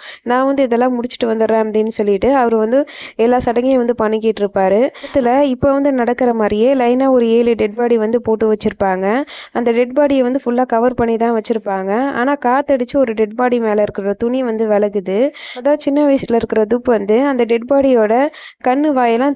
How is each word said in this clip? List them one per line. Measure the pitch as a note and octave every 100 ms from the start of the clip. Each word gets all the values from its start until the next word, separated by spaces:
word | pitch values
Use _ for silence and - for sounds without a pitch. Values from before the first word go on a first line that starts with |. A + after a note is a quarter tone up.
| - -
நான் | A#3+ B3 C4+
வந்து | C#4
இதெல்லாம் | C4 A#3 B3+ A#3+
முடிச்சுட்டு | A#3+ - A#3
வந்துடுறேன்" | A3 A3 A3
அப்படின்னு | A3 G#3+ A3
சொல்லிட்டு | - G#3 G3 A3 C#4
அவரு | A#3 A3+
வந்து | A3 C4 D4 - - -
எல்லா | A3+ B3 B3
சடங்கையும் | A#3 B3+ C4
வந்து | A#3 A#3
பண்ணிக்கிட்டு | G#3+ A3 A3 G#3 G3+
இருப்பாரு. | G3 F#3+ G3+ C4+ - -
இதுல | C#4+ A#3+ C4
இப்ப | C#4+ B3+ C#4
வந்து | C#4 C#4+
நடக்கிற | C4 A#3 B3 B3
மாதிரியே | A3+ G#3 G#3 A#3+
லைனா | C#4 A#3+ B3+ C4+
ஒரு | B3+ A#3
ஏழு | A#3 A#3
டெட் | A3 G#3+ G#3+
பாடி | A#3+ A#3
வந்து | G#3+ A#3
போட்டு | A3+ G#3+ A3+
வச்சிருப்பாங்க. | G#3+ G#3+ G3+ G3 F#3 F#3+ B3 D4+ - -
அந்த | - A#3+
டெட் | A#3 B3 C4
பாடியை | D4 C#4
வந்து | B3 C4+ A#3+
ஃபுல்லா | A#3+ B3+
கவர் | A3+ B3
பண்ணி | B3 A#3 A3+
தான் | A#3 A3+
வச்சிருப்பாங்க. | G#3+ A3+ G3+ F#3+ F#3+ A3 C#4
ஆனா | - B3+ C#4+ A#3+
காத்தடிச்சு | C4 C#4+ C4+ B3 C#4+
ஒரு | B3
டெட் | A3 G#3+ A3+
பாடி | B3 A#3+
மேல | A3 G#3
இருக்கிற | G#3 G#3 G3
துணி | G3+ A#3 C4
வந்து | B3 A3 A3
விலகுது. | G#3 G#3 G3+ F#3 G3 C#4+ - - B3+
அதான் | B3+ D4
சின்ன | D4 C#4 D4
வயசுல | C#4 - A#3
இருக்கிற | - G#3+ G#3+
துப் | A#3+ B3
வந்து | A3 G3 A3 C#4+
அந்த | B3+
டெட் | A3+ A#3 A#3+
பாடியோட | C#4 C4+ A#3+ G#3+ A#3 D4+ - - -
கண்ணு | B3 C4+ D4+
வாயெல்லாம் | C4 A#3+ A3+ C#4+